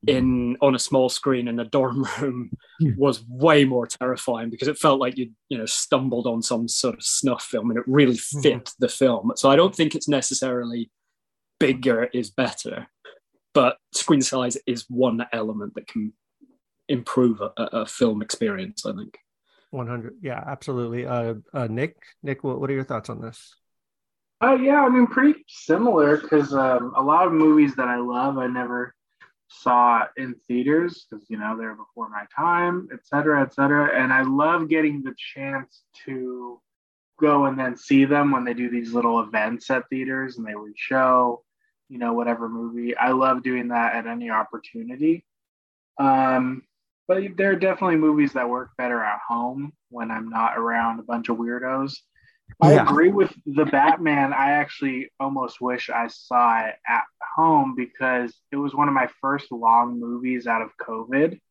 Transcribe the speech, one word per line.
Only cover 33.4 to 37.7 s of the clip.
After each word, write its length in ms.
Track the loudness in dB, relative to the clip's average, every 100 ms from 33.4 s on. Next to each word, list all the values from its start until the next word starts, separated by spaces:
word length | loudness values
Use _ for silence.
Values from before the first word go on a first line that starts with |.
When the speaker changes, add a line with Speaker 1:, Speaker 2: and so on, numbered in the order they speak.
Speaker 3:
et 140 | 2
cetera. 440 | 0 2 4 2 2
And 140 | 2
I 80 | 2
love 480 | 2 2 2 2 0
getting 340 | 0 0 -2
the 120 | -8 -12
chance 680 | -16 -12 -8 -8 -10 _ _ _
to 560 | -12 -10 -8 -10 -14 -18 _ _ _ _ _ _
go 280 | 2 4 2
and 120 | 0
then 160 | -6